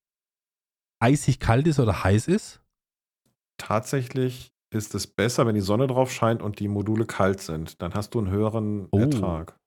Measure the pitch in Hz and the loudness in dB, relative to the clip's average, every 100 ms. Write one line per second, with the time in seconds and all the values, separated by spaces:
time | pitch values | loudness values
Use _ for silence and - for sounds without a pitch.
0 | _ _ _ _ _ _ _ _ _ _ | _ _ _ _ _ _ _ _ _ _
1 | 117 147 - 131 - 117 156 139 113 90 | 2 4 2 0 2 2 4 2 2 2
2 | 95 104 - 196 - - _ _ _ _ | 2 2 2 -2 -2 -14 _ _ _ _
3 | _ _ _ _ _ - - 107 117 143 | _ _ _ _ _ -18 -4 -2 0 -4
4 | 123 131 127 127 - _ _ 110 104 101 | -2 -2 -2 -4 -14 _ _ -6 -4 -6
5 | - - 107 120 120 107 92 104 135 127 | -6 -2 0 2 2 2 2 2 2 2
6 | 127 - 113 117 101 101 104 101 101 110 | 0 0 0 0 -4 -4 -4 -2 0 0
7 | 117 - 95 95 - 80 82 - 87 101 | -2 0 0 0 -4 -8 -8 -8 -6 -6
8 | 104 120 98 98 107 113 107 104 92 101 | -4 -4 -2 0 0 -2 -4 -6 -2 2
9 | 127 131 98 82 82 - | 2 0 -2 -4 -8 -16